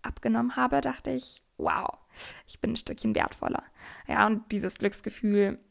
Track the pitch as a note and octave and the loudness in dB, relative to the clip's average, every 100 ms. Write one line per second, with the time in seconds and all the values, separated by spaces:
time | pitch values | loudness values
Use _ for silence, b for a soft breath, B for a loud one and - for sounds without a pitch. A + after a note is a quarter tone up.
0 | - - - A3+ B3 B3+ B3+ C#4 C4 B3+ | -10 -2 2 2 2 2 2 2 0 -4
1 | C#4 C4 - - _ - - - - - | -4 -4 -6 -16 _ -4 0 0 -2 -6
2 | _ B B B - - - - - - | _ B B B -18 -4 -2 -2 -4 -2
3 | A3 - - - - - - B B B | 0 2 0 0 -2 -4 -6 B B B
4 | - - G#3 A3 - G#3 F#3 - G3+ - | -2 4 4 2 -2 -4 -4 0 0 -2
5 | G#3+ - - G2+ G2 - _ | -8 -2 2 4 4 0 _